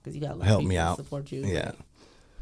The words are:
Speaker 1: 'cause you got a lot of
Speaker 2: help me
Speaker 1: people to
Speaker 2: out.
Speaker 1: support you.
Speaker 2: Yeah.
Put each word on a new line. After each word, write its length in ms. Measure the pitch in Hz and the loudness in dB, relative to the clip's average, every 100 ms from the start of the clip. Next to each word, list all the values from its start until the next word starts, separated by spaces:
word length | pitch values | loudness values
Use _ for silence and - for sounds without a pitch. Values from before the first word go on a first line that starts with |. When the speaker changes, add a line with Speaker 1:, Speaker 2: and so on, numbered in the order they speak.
Speaker 1:
'cause 120 | - 147 | -14 -8
you 60 | |
got 100 | 143 | -8
a 40 | 110 | 0
lot 60 | |
of 60 | 92 | 4
Speaker 2:
help 160 | 101 | 4
me 60 | 80 | 4
Speaker 1:
people 80 | 87 | 2
to 40 | 82 | 2
Speaker 2:
out. 80 | 90 | 0
Speaker 1:
support 340 | 139 143 143 | -4 -8 -8
you. 140 | - 101 | -4 -2
Speaker 2:
Yeah. 260 | 85 - - - - - - - - | 0 -2 -8 -16 -20 -20 -20 -20 -12